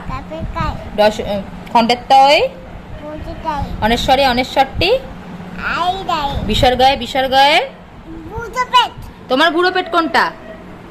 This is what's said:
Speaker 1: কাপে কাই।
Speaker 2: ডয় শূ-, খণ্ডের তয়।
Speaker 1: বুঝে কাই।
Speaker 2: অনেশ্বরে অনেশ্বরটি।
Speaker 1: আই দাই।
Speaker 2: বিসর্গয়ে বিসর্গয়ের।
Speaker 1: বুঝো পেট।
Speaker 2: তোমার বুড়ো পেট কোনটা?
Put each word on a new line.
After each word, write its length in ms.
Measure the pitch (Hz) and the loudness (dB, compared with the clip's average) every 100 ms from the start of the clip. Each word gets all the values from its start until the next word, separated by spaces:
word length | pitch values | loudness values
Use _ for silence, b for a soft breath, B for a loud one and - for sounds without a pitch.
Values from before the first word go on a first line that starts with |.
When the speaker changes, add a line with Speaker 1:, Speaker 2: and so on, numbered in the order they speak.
| - | -6
Speaker 1:
কাপে 280 | 262 277 320 320 | -10 -10 -10 -8
কাই। 420 | 330 320 - - 202 | -6 -6 -6 -6 2
Speaker 2:
ডয় 140 | 208 | 2
শূ-, 320 | 214 185 202 190 - - | 2 -4 -6 -8 -14 0
খণ্ডের 260 | 240 226 240 - | 2 2 0 4
তয়। 400 | 269 269 320 523 - - - - - | 6 8 6 2 -4 -16 -16 -14 -14
Speaker 1:
বুঝে 320 | 302 302 320 330 | -12 -12 -10 -8
কাই। 180 | 320 294 269 - | -6 -6 -6 -2
Speaker 2:
অনেশ্বরে 460 | 214 233 - 269 269 | 0 0 2 4 4
অনেশ্বরটি। 720 | 240 254 294 269 - 339 523 - - - - - - 190 277 | 2 0 0 0 0 0 0 -2 -14 -16 -16 -14 -8 -6 -2
Speaker 1:
আই 160 | 349 381 370 | -2 -2 -4
দাই। 400 | 320 277 269 202 | -4 -2 -4 -2
Speaker 2:
বিসর্গয়ে 500 | 214 254 247 262 269 | 2 4 6 4 4
বিসর্গয়ের। 680 | 240 269 262 262 277 330 539 - - - - | -2 -2 2 4 6 4 0 -8 -20 -20 -16
Speaker 1:
বুঝো 560 | 320 - 440 453 508 | -16 -12 -12 -8 -6
পেট। 280 | 494 494 285 - - - - | 2 2 2 -4 -16 -16 -2
Speaker 2:
তোমার 220 | 254 330 | 2 2
বুড়ো 200 | 320 359 | 2 2
পেট 200 | 370 359 | 0 0
কোনটা? 420 | 339 320 240 170 - - - - - - | -2 0 0 0 -4 -16 -18 -18 -20 -18